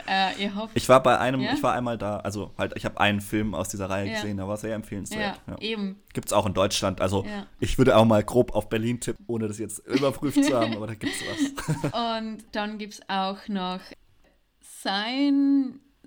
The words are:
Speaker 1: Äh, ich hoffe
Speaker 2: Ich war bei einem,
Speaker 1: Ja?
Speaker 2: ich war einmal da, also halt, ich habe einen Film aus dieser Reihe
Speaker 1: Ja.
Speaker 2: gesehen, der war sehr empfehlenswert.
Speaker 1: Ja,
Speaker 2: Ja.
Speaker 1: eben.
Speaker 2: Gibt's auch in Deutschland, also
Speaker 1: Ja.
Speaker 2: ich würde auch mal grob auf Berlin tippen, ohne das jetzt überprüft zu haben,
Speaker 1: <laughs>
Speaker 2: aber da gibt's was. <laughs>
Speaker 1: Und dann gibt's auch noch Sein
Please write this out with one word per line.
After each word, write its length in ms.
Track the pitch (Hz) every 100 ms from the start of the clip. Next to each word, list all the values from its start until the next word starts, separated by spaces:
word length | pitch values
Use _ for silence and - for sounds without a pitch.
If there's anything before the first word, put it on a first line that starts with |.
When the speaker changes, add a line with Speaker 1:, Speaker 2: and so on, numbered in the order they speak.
| -
Speaker 1:
Äh, 340 | 190 190 190 202
ich 80 |
hoffe 180 | 202 220
Speaker 2:
Ich 140 | - -
war 140 | 131
bei 160 | 131 117
einem, 240 | 123 131
Speaker 1:
Ja? 100 | 214
Speaker 2:
ich 100 | 294
war 120 | 127
einmal 240 | 120 123 117
da, 200 | 101 104
also 340 | - 101 90 -
halt, 160 | 98 -
ich 100 | 110
habe 120 | -
einen 220 | 101 101
Film 340 | 101 107 107
aus 140 | 82 95
dieser 220 | 104 95
Reihe 180 | 95 101
Speaker 1:
Ja. 60 | 110
Speaker 2:
gesehen, 160 | 104 101
der 100 | 95
war 80 | 107
sehr 180 | 110
empfehlenswert. 680 | 107 - 101 - 214 202 - -
Speaker 1:
Ja, 60 |
Speaker 2:
Ja. 60 | 185
Speaker 1:
eben. 400 | 214 220 196 196 -
Speaker 2:
Gibt's 180 | - -
auch 140 | 101 98
in 80 |
Deutschland, 480 | 90 98 - 98 92
also 220 | 95 101 104
Speaker 1:
Ja. 200 | 104 - -
Speaker 2:
ich 160 | - -
würde 200 | 127 110
auch 80 | 113
mal 160 | 107
grob 280 | 107 120 120
auf 160 | 110 -
Berlin 280 | 113 117 120
tippen, 220 | - 113 -
ohne 200 | 117 107
das 120 | 104
jetzt 220 | 104 -
überprüft 640 | - 131 139 - 143 -
zu 140 | - 123
haben, 160 | 113
Speaker 1:
<laughs> 20 | 110
Speaker 2:
aber 100 | 107
da 80 |
gibt's 260 | 113 - - -
was. 640 | 339 277 - - 151 143
<laughs> 260 | 233 233 226
Speaker 1:
Und 220 | 220 214 -
dann 260 | 220 208 214
gibt's 220 | 208 - -
auch 380 | 190 190 202 -
noch 320 | 196 185 185 - - _ _ _ _ _ _
Sein 1200 | - - 233 196 220 269 285 277 277 277 254 - _ _